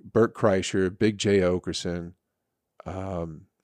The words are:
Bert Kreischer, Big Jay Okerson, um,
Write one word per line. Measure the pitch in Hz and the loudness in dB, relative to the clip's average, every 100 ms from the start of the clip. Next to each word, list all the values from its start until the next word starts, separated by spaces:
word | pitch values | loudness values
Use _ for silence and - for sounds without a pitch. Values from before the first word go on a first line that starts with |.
Bert | - 110 113 - | -2 2 2 4
Kreischer, | 110 95 - 101 92 104 | 2 2 0 0 0 2
Big | 110 101 | 0 0
Jay | 101 101 | 2 4
Okerson, | 90 92 90 80 92 87 85 - _ _ _ _ _ _ 90 | 4 0 -4 -6 -6 -6 -8 -16 _ _ _ _ _ _ -12
um, | 92 95 90 82 78 95 _ | -10 -8 -8 -8 -12 _ _